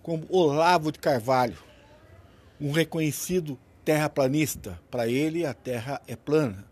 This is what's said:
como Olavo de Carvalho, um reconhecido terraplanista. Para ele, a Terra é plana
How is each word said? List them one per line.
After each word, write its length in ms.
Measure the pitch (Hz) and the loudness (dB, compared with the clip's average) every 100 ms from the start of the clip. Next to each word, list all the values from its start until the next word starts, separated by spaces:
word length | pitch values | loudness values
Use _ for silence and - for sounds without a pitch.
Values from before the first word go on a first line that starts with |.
como 240 | - 165 160 | -6 -6 0
Olavo 640 | 185 160 143 165 180 151 | 4 4 4 4 4 2
de 60 | 143 | -2
Carvalho, 640 | 165 131 113 131 120 92 - - - - - - - - - _ | 0 0 2 2 2 -4 -20 -20 -20 -20 -20 -20 -20 -20 -20 _
um 120 | 143 | -2
reconhecido 880 | 151 156 165 156 131 - 185 156 131 _ _ - | 0 0 0 -2 -2 -4 -4 -4 -12 _ _ 0
terraplanista. 960 | 156 151 147 131 151 147 - 101 87 _ | 0 0 0 0 2 -2 -4 -12 -14 _
Para 180 | 123 117 | -4 -2
ele, 380 | 127 156 165 156 | 0 0 -2 -4
a 80 | |
Terra 480 | 120 127 120 120 139 - | -6 -8 -8 -6 -10 -10
é 80 | 117 | -12
plana 500 | - 156 139 95 - | 0 0 0 -4 -16